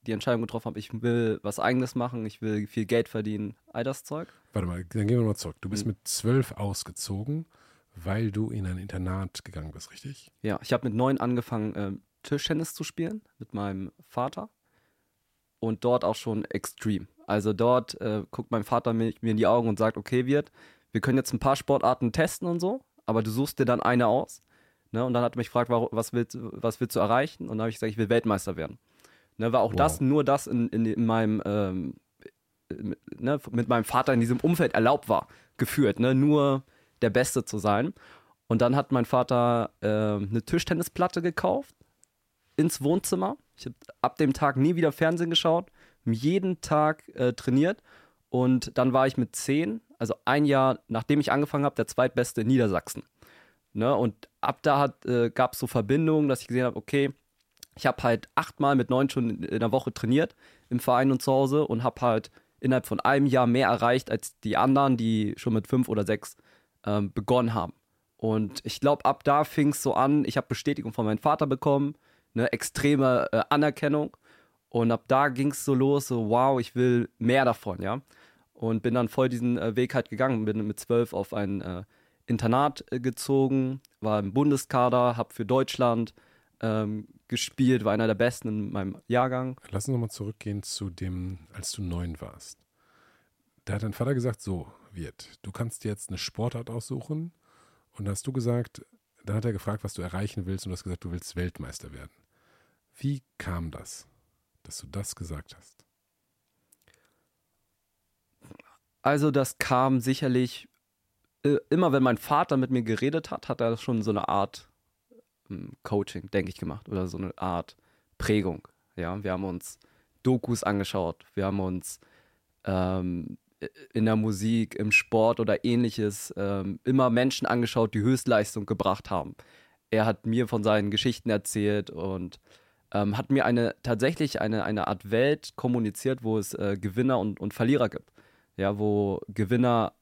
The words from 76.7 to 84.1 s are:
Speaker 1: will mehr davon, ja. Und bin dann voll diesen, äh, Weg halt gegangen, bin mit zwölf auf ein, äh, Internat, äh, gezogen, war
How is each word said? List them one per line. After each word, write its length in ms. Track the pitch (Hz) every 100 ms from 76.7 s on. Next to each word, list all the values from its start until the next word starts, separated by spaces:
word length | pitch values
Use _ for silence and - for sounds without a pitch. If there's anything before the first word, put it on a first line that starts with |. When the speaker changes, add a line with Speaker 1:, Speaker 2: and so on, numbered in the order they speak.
| 120
Speaker 1:
will 340 | 127 120 117 _
mehr 280 | 113 131 127
davon, 360 | 113 - 90
ja. 200 | 95 123 _ _ - _ _
Und 300 | _ 113 113
bin 100 | 120
dann 140 | 123 117
voll 220 | - 131
diesen, 280 | 120 120 120
äh, 180 | 113 107
Weg 180 | 127 131
halt 140 | -
gegangen, 360 | 107 131 117 107
bin 220 | 107 107
mit 120 | 104
zwölf 340 | - 120 117
auf 200 | - 101
ein, 280 | - 101 98
äh, 220 | - 90 95 _ _ _ -
Internat, 600 | 117 117 123 147 - -
äh, 80 | 127
gezogen, 840 | 127 - - 139 135 135 131 131 _ _
war 180 | 107